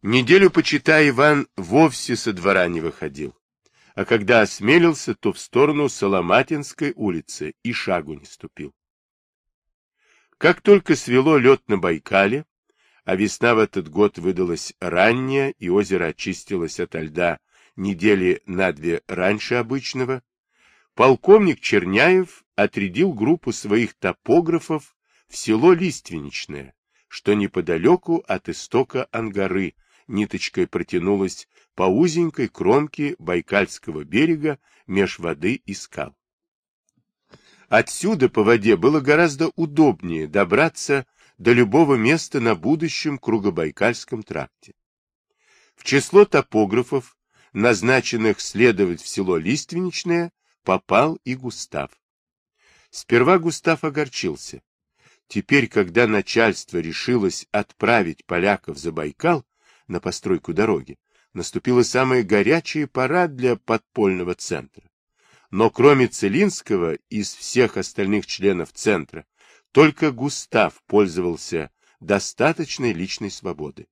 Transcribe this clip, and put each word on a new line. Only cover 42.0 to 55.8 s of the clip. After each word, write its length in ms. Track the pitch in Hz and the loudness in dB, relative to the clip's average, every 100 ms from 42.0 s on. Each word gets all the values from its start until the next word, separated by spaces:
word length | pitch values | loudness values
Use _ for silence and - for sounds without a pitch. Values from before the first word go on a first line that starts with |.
| 110 160 - 143 | 2 0 -2 -2
на 140 | 117 | 0
будущем 600 | 113 123 156 160 - 151 139 | 0 0 -2 -2 -6 -6 -6
Кругобайкальском 1080 | - 110 101 85 78 - 120 117 - 113 | -4 -2 -2 -4 -6 0 -2 -2 -10 -12
тракте. 520 | 104 80 67 _ _ _ _ _ _ _ _ _ _ _ _ | -10 -10 -12 _ _ _ _ _ _ _ _ _ _ _ _
В 100 | _ | _
число 400 | - 139 - 190 | -2 -2 4 6
топографов, 920 | 208 151 - 107 104 110 123 139 - _ _ _ _ | 6 4 0 0 2 0 -2 -6 -6 _ _ _ _
назначенных 880 | 95 117 104 110 131 - 120 110 98 | 0 2 2 2 0 0 -2 0 -2
следовать 600 | - 98 120 98 95 85 | -6 2 2 4 -2 -2
в 80 | - | -8
село 300 | - 92 85 | -6 -2 -2
Лиственничное, 960 | 80 147 - 175 180 - 175 170 170 _ _ _ | -2 -4 -6 -8 -6 -8 -4 -4 -4 _ _ _
попал 540 | - 190 - 98 147 160 | -2 -2 2 0 0 -4
и 100 | - | -10
Густав. 560 | 131 127 - - 80 69 _ _ _ _ _ _ _ _ _ _ | -10 -10 -14 -12 -10 -10 _ _ _ _ _ _ _ _ _ _
Сперва 480 | - - 120 127 185 | -20 0 2 4 2
Густав 460 | 165 156 - 156 | 0 -4 -2 -2
огорчился. 800 | 160 143 147 - 90 73 - 73 _ _ _ _ _ _ _ | -2 -4 -6 -6 -8 -8 -14 -20 _ _ _ _ _ _ _
Теперь, 400 | 104 - 139 120 | -10 0 0 2
когда 400 | - | -2